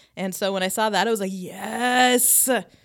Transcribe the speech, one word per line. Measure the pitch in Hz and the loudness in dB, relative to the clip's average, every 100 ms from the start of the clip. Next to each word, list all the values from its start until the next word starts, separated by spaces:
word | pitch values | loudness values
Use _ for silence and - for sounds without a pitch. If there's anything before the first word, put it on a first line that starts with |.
| _ - | _ -8
And | 190 | -8
so | 180 196 | -4 -4
when | 196 | -2
I | 185 | -2
saw | 220 220 | -2 0
that, | 196 214 | 0 0
I | |
was | 220 | 0
like, | 190 | -4
"Yes!" | 190 180 185 208 226 247 247 254 247 - - - | -8 -12 -12 -8 -4 0 4 4 4 4 2 2
I'm | 233 - _ | 0 -2 _